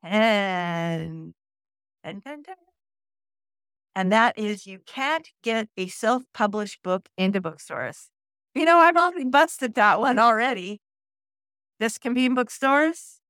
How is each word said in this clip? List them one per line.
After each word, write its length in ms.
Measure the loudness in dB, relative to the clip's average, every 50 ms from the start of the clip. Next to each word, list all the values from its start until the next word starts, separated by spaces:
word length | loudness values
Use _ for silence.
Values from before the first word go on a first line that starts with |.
| -8 -2
and, 1300 | 0 2 4 4 2 2 0 0 -2 -2 -2 -2 -2 -2 -2 -2 -2 -4 -6 -8 -10 -12 -14 -16 -18 _ _ _ _ _ _ _ _ _ _ _ _ _ _
and, 180 | -14 -14 -14 -14
and, 220 | -16 -18 -18 -18 -20
and, 100 | -20 _ _ _ _ _ _ _ _ _ _ _ _ _ _ _ _ _ _ _ _ _ _ _ _ _ _ _ _
and 160 | -2 0 2
that 260 | 2 4 2 2 0 -2
is 300 | -6 -6 -6 -8 -10 -18
you 120 | -20 -20 _
can't 420 | -16 -10 -6 -4 -4 -4 -4 -6 -12 _ _
get 260 | _ -4 -2 -2 -4 -6 _
a 120 | -10 -10 -10
self-published 960 | -8 -4 0 0 0 0 -2 _ _ -4 -4 -2 -2 -4 -6 -6 -10 _ _
book 260 | -4 -4 -4 -4 _ _ -2
into 240 | 0 0 0 -2
bookstores. 720 | -4 -6 -12 -12 -16 -12 -10 -8 -8 -8 -10 -14 -20 _ _ _ _ _ _ _ _ _ _
You 120 | 0 2
know, 120 | 4 6 8
I've 200 | 6 6 6 4
already 280 | 2 2 0 -4 -6
busted 480 | 0 4 4 4 4 0 -6 -6 -6 0
that 260 | 2 4 4 4 2
one 200 | 2 0 2 4
already. 600 | 4 4 4 2 0 -2 -2 -4 -6 -10 -10 -12 _ _ _ _ _ _ _ _ _ _ _ _ _ _ _ _ _ _ _ _
This 180 | -4 -4 -4 -4
can 160 | -6 -4 0
be 120 | 2 2 2
in 80 | 2
bookstores. 840 | 0 0 -2 -4 -2 0 2 4 4 2 2 -2 -4 -12 -20 -20 _ _ _